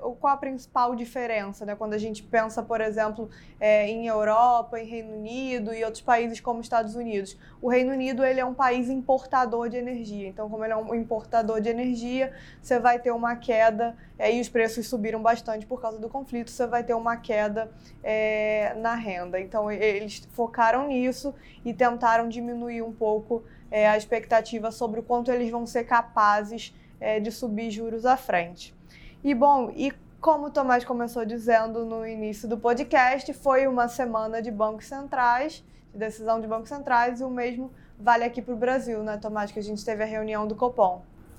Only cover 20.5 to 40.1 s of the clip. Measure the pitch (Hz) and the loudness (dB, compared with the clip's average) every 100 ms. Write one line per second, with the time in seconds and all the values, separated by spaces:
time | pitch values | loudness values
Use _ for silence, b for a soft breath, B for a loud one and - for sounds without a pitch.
20.5 | - 170 247 285 254 254 254 285 B B | 4 4 4 2 0 0 -2 -6 B B
21.5 | B 240 190 247 233 240 226 233 233 240 | B -10 2 2 4 4 4 2 -4 -8
22.5 | 240 240 233 226 220 214 214 214 233 B | -6 -6 -6 -8 -2 0 0 0 -4 B
23.5 | B B 214 214 214 214 226 226 226 220 | B B 2 4 4 2 -2 2 2 2
24.5 | 233 220 220 233 220 226 240 240 247 233 | -4 -6 -4 -4 -4 -2 0 2 0 0
25.5 | 233 233 240 233 240 233 - 208 208 208 | -2 -2 -4 2 2 2 4 4 4 0
26.5 | 226 - b b b 220 214 214 233 247 | -10 -14 b b b -2 0 -2 -4 -6
27.5 | 208 233 208 226 220 247 254 - 175 170 | -4 -4 -6 -6 -2 2 2 2 -2 -2
28.5 | 180 - - B B B B 277 254 285 | -8 -20 -20 B B B B 0 4 6
29.5 | 277 233 - 277 - - - 320 302 294 | 6 2 -2 -4 -4 -16 0 2 2 2
30.5 | 294 262 247 240 247 233 240 220 233 226 | 0 4 2 2 -4 -4 -4 -6 -2 4
31.5 | 226 226 226 226 226 226 220 214 208 220 | 4 4 -4 -6 -6 -8 -6 -8 -6 -6
32.5 | 226 233 240 277 294 254 269 269 277 277 | -2 0 0 4 4 4 2 -4 -2 2
33.5 | 262 269 247 240 240 247 220 220 226 226 | 4 4 2 0 0 -2 -2 -2 -4 -6
34.5 | 208 214 220 - 277 285 262 240 247 311 | -2 -2 -2 -10 -12 -6 2 4 4 0
35.5 | - b b b 208 220 220 220 226 220 | -8 b b b -8 -6 -4 -2 -2 0
36.5 | 226 226 285 277 240 247 240 262 247 240 | -6 -6 -10 0 2 2 0 -6 -4 -4
37.5 | 240 262 b b - 214 233 240 240 247 | -4 -10 b b -2 4 4 2 -4 -6
38.5 | 233 247 262 233 220 214 214 214 214 202 | -2 0 0 -2 -4 -4 -6 -6 -4 -4
39.5 | 214 208 214 233 214 220 | -6 -6 -6 -4 -4 -4